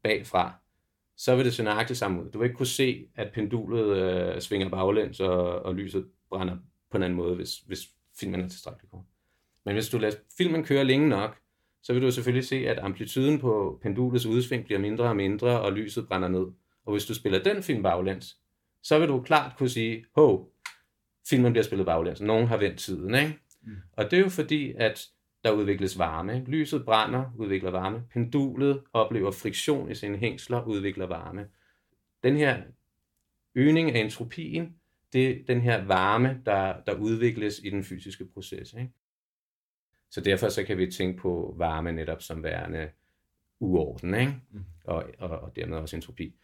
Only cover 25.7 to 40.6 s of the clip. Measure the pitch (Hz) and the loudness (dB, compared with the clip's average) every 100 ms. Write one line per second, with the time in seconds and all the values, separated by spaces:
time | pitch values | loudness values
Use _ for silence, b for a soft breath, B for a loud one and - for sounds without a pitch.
25.7 | 98 95 92 82 82 92 127 127 156 139 | 2 -2 0 -2 -2 -4 -4 -2 -2 -2
26.7 | 143 120 110 107 127 131 113 104 98 92 | -2 2 2 4 -2 -4 -6 -2 -2 0
27.7 | 92 95 113 120 120 117 143 135 123 139 | -2 -2 -4 -6 -4 0 0 0 0 0
28.7 | 139 - 113 110 117 98 98 110 - - | 0 0 2 2 2 0 -2 -6 -4 -2
29.7 | 139 80 101 101 101 113 - - 120 117 | -2 -4 -8 -6 -2 -4 -4 -4 -4 -2
30.7 | 101 98 95 90 82 85 92 101 _ _ | -2 -2 -4 -6 -8 -8 -12 -14 _ _
31.7 | _ _ _ _ _ 123 147 147 120 - | _ _ _ _ _ 2 4 2 0 -6
32.7 | - _ _ _ _ _ _ _ 127 143 | -20 _ _ _ _ _ _ _ 2 4
33.7 | 160 160 117 110 - 117 - 160 165 170 | 4 4 0 0 -4 -10 -10 -8 -6 -8
34.7 | - _ _ _ 127 131 127 - 120 120 | -12 _ _ _ 2 2 0 0 2 4
35.7 | 107 95 92 95 113 131 131 110 98 95 | 2 2 2 4 4 2 0 0 0 0
36.7 | 92 - 92 107 113 120 110 104 101 101 | -2 -4 -2 -2 2 2 0 -4 -4 -6
37.7 | 101 95 92 98 - 92 98 - 95 92 | -6 -6 -10 -14 -14 -14 -14 -14 -14 -14
38.7 | 113 127 - _ _ _ _ _ _ _ | -12 -12 -14 _ _ _ _ _ _ _
39.7 | _ _ _ _ - 98 95 107 - | _ _ _ _ -4 0 2 2 0